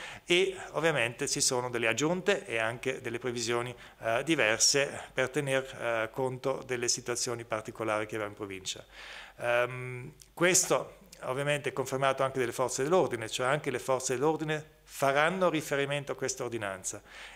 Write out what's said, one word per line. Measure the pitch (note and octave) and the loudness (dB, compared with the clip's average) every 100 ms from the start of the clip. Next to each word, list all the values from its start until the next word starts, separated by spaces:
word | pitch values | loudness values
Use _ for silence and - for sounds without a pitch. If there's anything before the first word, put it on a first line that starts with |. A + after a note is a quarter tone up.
| - - - | -12 -8 2
e | F3 F#3+ - - | 4 4 0 -6
ovviamente | D3 E3 D3 A#2 B2 C3+ | 0 2 4 2 0 -2
ci | C#3+ | 0
sono | - B2+ B2 | 2 2 0
delle | A#2 A2+ | 0 2
aggiunte | A2+ D3+ F3+ F#3+ F#3 - | 2 2 2 2 0 0
e | A2+ | 0
anche | A2+ A#2+ C3 - | 0 -2 -4 -4
delle | A#2+ A#2 | -4 -4
previsioni, | B2+ A#2+ A2+ A#2+ B2 A#2+ - - | -4 -2 0 0 -2 -8 -16 -6
eh, | A2+ A2+ | 0 0
diverse | C#3+ D#3 A2 A2 - C#3 C#3 - - | 2 4 4 4 4 4 2 -2 -6
per | - B2+ | -2 0
tener, | D3+ C#3 C3+ | 0 0 0
eh, | C3 B2+ A#2 A2+ A2 | 0 -4 -2 0 -2
conto | - C3 B2+ C3+ D3 | -2 -2 -2 -2 -2
delle | B2 B2 A#2+ | -4 -2 0
situazioni | - A#2+ A#2+ - A#2 A2+ | -2 -2 -2 -2 -4 -4
particolari | A2 A#2 - A2 G#2+ G#2+ | -6 -6 -4 0 0 -2
che | A2+ | -4
abbiamo | G#2 | -6
in | G2+ | -8
provincia. | G#2 F#2+ F2+ - - - - - - - | -10 -8 -8 -10 -12 -18 -16 -16 -16 -6
Ehm, | A#2+ A#2+ B2 B2+ B2+ B2 A#2+ - - | 0 2 2 -2 -8 -8 -12 -16 -14
questo | - F3 F3 - C3+ - - - - | 2 4 6 4 2 0 -12 -20 -10
ovviamente | A#2+ C3 C#3+ D3 C3 | -4 -2 0 0 -2
è | |
confermato | C3+ B2+ C3 C3+ C3+ | -4 -2 2 2 2
anche | C3 C3 | 0 0
dalle | A#2 | -2
forze | A2+ B2 - | 0 -2 0
dell'ordine, | C#3 F#3 C3 A#2+ A2+ | 2 4 4 0 -4
cioè | - B2+ | -2 2
anche | D3+ D3 | 2 0
le | B2 | -2
forze | - B2+ - B2 | 0 0 0 2
dell'ordine | D3 D3+ D#3 D#3 D3 - | 2 2 0 -4 -6 -20
faranno | - - C#3 C#3 D#3 F#3+ F3+ | -16 0 2 4 4 4 2
riferimento | D#3 - C#3 C#3 C#3+ C#3 | 2 0 0 0 -2 -4
a | C#3 | -4
questa | C3 - | -4 -4
ordinanza | B2 A#2 G2+ F#2+ F2+ G2+ - - - | -4 -4 -4 -6 -8 -10 -12 -18 -16